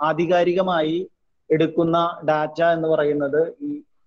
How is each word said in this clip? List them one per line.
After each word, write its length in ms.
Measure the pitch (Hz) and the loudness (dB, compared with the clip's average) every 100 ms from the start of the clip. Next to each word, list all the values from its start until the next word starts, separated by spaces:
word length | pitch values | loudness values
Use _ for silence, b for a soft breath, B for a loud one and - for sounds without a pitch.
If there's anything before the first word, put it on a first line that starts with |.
ആധികാരികമായി 1080 | 151 160 170 180 175 180 185 175 156 170 185 _ _ _ _ | -2 0 0 2 2 0 0 0 0 -2 -6 _ _ _ _
എടുക്കുന്ന 680 | 156 160 160 165 165 170 170 151 | 0 2 2 0 2 0 -2 -2
ഡാറ്റ 340 | 151 151 156 | 0 -2 0
എന്ന് 240 | 165 165 160 | 2 2 0
പറയുന്നത് 680 | 156 147 147 139 147 165 - | 0 2 0 0 0 -2 -4
ഈ, 200 | 147 147 - _ | -10 -10 -14 _